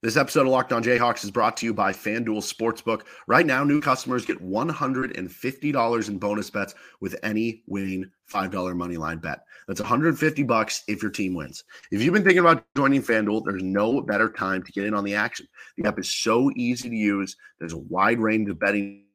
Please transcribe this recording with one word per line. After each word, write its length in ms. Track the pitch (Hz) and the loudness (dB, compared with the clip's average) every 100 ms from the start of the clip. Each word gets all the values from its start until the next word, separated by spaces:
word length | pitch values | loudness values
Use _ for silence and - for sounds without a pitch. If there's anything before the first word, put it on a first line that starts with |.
This 140 | 113 131 | 2 2
episode 300 | 135 156 131 | 2 4 4
of 20 | |
Locked 240 | 131 123 | 4 2
On 100 | 120 | 0
Jayhawks 420 | 117 123 120 110 | 2 4 4 0
is 60 | 101 | -2
brought 280 | 101 110 117 | 0 0 0
to 80 | 117 | -4
you 80 | |
by 180 | 107 98 | 0 0
FanDuel 460 | 95 110 113 113 107 | 0 -4 -4 -2 -4
Sportsbook. 640 | 101 - 113 113 - 107 - - - | -4 -2 -2 -2 -4 -4 -6 -20 2
Right 180 | 123 | 4
now, 180 | 170 131 | 4 2
new 200 | 143 147 | 2 2
customers 420 | 147 127 - 123 | 2 0 0 -4
get 160 | - 101 | -4 -6
one 300 | 92 101 156 | -4 -2 -2
hundred 480 | 151 139 131 131 - | -2 -4 -2 -4 -6
and 120 | 90 | -10
fifty 400 | - 131 135 147 | -8 -8 -6 -2
dollars 380 | 143 117 117 104 | 0 2 0 -2
in 80 | 98 | -4
bonus 320 | 101 104 98 | -2 -2 -4
bets 260 | 107 98 - - _ | -6 -6 -10 -20 _
with 140 | 98 92 | -10 -6
any 400 | 107 107 113 113 - | -4 -2 -2 -6 -8
winning 440 | 98 98 92 95 _ | -6 -4 -6 -8 _
five 260 | _ 101 95 | _ -6 -4
dollar 240 | 95 90 | -4 -4
money 220 | 90 87 87 | -4 -6 -6
line 220 | 80 82 | -6 -6
bet. 260 | 80 69 _ - - | -8 -10 _ -20 -12
That's 120 | - | -8
a 40 | |
hundred 340 | 104 120 160 139 | 0 2 2 2
fifty 240 | 156 147 | 0 0
bucks 400 | 139 113 107 - - | 2 2 2 -4 -6
if 140 | 104 | -4
your 80 | 107 | -4
team 240 | 92 95 | -4 -4
wins. 300 | 90 69 - - - - | -4 -8 -14 -20 -20 -6
If 100 | 101 | 0
you've 140 | 131 | 4
been 100 | 196 | 4
thinking 140 | 190 175 | 6 6
about 260 | 170 165 - | 6 4 2
joining 280 | 139 139 139 | 0 4 2
FanDuel, 420 | - 110 104 107 | 4 2 2 0
there's 180 | 107 95 | -2 -4
no 380 | 95 95 107 135 | 0 2 2 0
better 300 | 87 101 110 | 0 0 0
time 320 | - 95 95 | 0 -2 -2
to 100 | 90 | -4
get 140 | - 101 | -6 -2
in 80 | |
on 100 | 104 | -2
the 100 | 101 | 0
action. 320 | 101 113 - - - - - | 0 -2 -4 -16 -20 -20 -4
The 100 | 208 | -2
app 120 | - | -2
is 120 | 90 | -4
so 400 | - 113 113 139 131 | -2 2 4 2 0
easy 320 | 120 120 120 | -2 -2 -4
to 80 | 113 | 0
use. 400 | 107 101 98 - - _ | 2 0 -2 -8 -20 _
There's 160 | 85 | -10
a 40 | 82 | -10
wide 420 | 85 87 101 117 | -6 0 2 4
range 280 | 110 110 104 | 2 2 0
of 100 | 85 | 0
betting 460 | 101 104 101 101 101 | 0 0 -4 -10 _